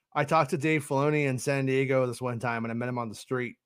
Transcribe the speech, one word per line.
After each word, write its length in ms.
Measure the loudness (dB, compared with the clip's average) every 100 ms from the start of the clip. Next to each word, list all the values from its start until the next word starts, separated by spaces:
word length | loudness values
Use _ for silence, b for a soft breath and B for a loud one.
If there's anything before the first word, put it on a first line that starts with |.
| _
I 100 | -2
talked 260 | 2 2 2
to 80 | 0
Dave 280 | 2 0 0
Filoni 400 | 0 2 2 0
in 120 | 0
San 280 | 0 0 2
Diego 400 | 2 2 2 2
this 140 | -2
one 180 | -4 -2
time, 260 | -2 -2
and 80 | -2
I 20 |
met 140 | -4 -4
him 100 | -4
on 100 | -6
the 60 |
street. 420 | -8 -4 -4 -4 -8